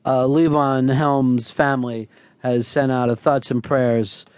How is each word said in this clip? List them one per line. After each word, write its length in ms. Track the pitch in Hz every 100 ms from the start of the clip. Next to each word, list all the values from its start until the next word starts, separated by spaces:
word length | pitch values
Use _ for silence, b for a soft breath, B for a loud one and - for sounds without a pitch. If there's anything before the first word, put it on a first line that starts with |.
| 127
uh, 180 | 131
Levon 680 | 131 151 165 147 139 135 131
Helm's 580 | 135 147 139 131 123 113
family 580 | - 143 135 123 113 107 b b b
has 280 | 127 123 117
sent 240 | 147 135
out 180 | 127 120
a 60 | 117
thoughts 360 | - 139 -
and 120 | 123
prayers, 640 | - 139 123 117 107 - -